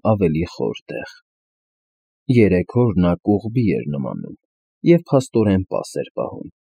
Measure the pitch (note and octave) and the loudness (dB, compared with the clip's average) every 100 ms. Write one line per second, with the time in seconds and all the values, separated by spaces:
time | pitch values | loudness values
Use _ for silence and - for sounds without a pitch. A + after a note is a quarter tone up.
0 | - G#2+ F2+ D#2 F2 - A#1 - - - | 0 2 0 0 -4 -6 -6 -6 -12 -14
1 | - - _ _ _ _ _ _ _ _ | -14 -20 _ _ _ _ _ _ _ _
2 | _ _ - A#2+ G2+ F2+ F2 A#2 B2 F#2 | _ _ 0 4 6 4 0 0 2 2
3 | F2 F2 G#2 G#2 A2 A#2 A2 C2+ C2+ C#2+ | 2 2 0 0 0 -2 0 -2 -4 -6
4 | B1+ G1+ G1+ - _ _ _ _ - E3+ | -6 -8 -12 -16 _ _ _ _ 2 2
5 | - C#3 C3 A#2 G#2+ F#2+ F#2 - - - | 2 -2 0 0 2 2 0 -6 -6 -10
6 | - - - - - _ _ | -8 -8 -8 -10 -16 _ _